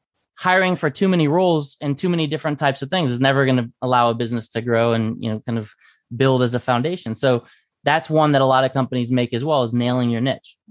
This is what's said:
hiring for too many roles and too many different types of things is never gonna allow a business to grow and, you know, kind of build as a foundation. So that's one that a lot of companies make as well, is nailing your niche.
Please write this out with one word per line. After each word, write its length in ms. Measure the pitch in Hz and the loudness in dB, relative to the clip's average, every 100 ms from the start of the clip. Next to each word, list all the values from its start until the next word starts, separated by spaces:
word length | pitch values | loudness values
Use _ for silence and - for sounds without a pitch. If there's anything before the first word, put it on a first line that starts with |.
| _ _ _ - | _ _ _ -6
hiring 380 | 185 185 185 | 0 2 2
for 160 | 180 160 | 0 -2
too 180 | - 190 | 0 0
many 200 | 180 151 | 2 2
roles 480 | 165 185 165 143 - | 2 2 0 -2 -8
and 160 | 147 139 | -6 -2
too 120 | 185 | -2
many 180 | 170 156 | -2 -2
different 320 | 143 156 147 | -4 -4 -2
types 240 | 147 131 | -2 -2
of 80 | 135 | -4
things 200 | 185 147 | -2 -2
is 100 | 120 | 0
never 240 | 135 135 | 2 2
gonna 260 | 131 127 117 - | 2 0 -2 -6
allow 280 | 127 123 120 | -2 2 2
a 40 | |
business 340 | 117 120 120 113 | 0 -4 -6 -6
to 140 | 117 | -6
grow 320 | 117 113 117 | -2 0 2
and, 280 | 113 110 - | 0 -2 -4
you 80 | 117 | -6
know, 100 | 110 - | -6 -6
kind 120 | 113 | -6
of 120 | 104 - _ _ _ 120 | -8 -14 _ _ _ 0
build 260 | 135 131 | 2 2
as 120 | 123 | 0
a 40 | 120 | -2
foundation. 560 | - 123 143 180 - | -2 -2 -2 -6 -8
So 300 | 110 135 120 - _ _ _ | -2 0 0 -2 _ _ _
that's 260 | 143 156 156 | -2 0 0
one 220 | 156 151 | 2 4
that 100 | 139 | 4
a 40 | 131 | 4
lot 180 | 131 | 2
of 80 | 131 | 2
companies 380 | 135 127 127 120 | 0 -2 -2 -2
make 220 | 127 120 | 0 0
as 120 | 117 | -2
well, 180 | 143 147 | -2 0
is 100 | 120 | 0
nailing 380 | 120 120 123 120 | 0 0 0 0
your 100 | 117 | 0
niche. 360 | 131 - - - _ | -2 -4 -10 -20 _